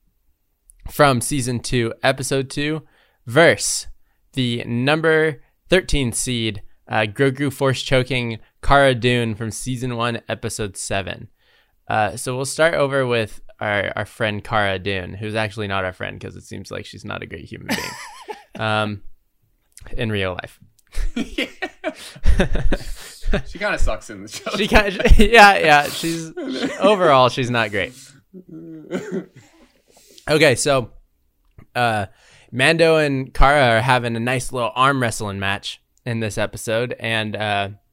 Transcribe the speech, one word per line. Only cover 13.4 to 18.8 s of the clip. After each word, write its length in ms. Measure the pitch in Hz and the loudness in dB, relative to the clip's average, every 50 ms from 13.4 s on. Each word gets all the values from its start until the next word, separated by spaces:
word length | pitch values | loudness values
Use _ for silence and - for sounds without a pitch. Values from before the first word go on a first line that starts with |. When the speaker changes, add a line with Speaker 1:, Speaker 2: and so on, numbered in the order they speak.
| - - - _ | -18 -20 -12 _
Speaker 1:
our, 320 | 110 107 104 101 95 - - | -4 -2 -2 -2 -2 -2 -4
our 100 | 101 104 | -6 -8
friend 380 | - - - 120 107 104 101 - | -8 -6 -4 -4 -4 -4 -6 -6
Cara 360 | - 120 110 101 98 95 95 | -4 -2 0 0 0 -2 -4
Dune, 340 | 90 101 98 95 90 90 92 | -4 -4 -6 -4 -6 -8 -10
who's 220 | 98 107 107 107 | -10 -10 -6 -4
actually 320 | 110 110 104 101 113 107 98 | -4 -4 -4 -6 -8 -6 -6
not 180 | 98 98 92 | -4 -4 -4
our 80 | 92 - | -6 -6
friend 260 | - 104 98 101 101 | -8 -10 -10 -10 -12
'cause 160 | - 104 - | -14 -16 -16
it 80 | 95 95 | -16 -16
seems 280 | - 104 98 95 - | -16 -16 -16 -14 -12
like 140 | - 92 - | -12 -12 -12
she's 200 | - - 101 110 | -14 -16 -16 -12
not 160 | 104 98 92 - | -12 -10 -10 -12
a 20 | |
great 200 | - - - - | -12 -14 -16 -16
human 220 | - - - - - | -16 -16 -14 -8 -6
being, 220 | 269 - - - - - - - - - | -6 -6 -6 -10 -14 -16 -18 -18 -20 -18
Speaker 2:
<laughs> 360 | - - 415 - - _ - - 113 110 | -16 -16 -16 -16 -18 _ -12 -8 -4 -2
Speaker 1:
um, 340 | 107 107 | -2 -2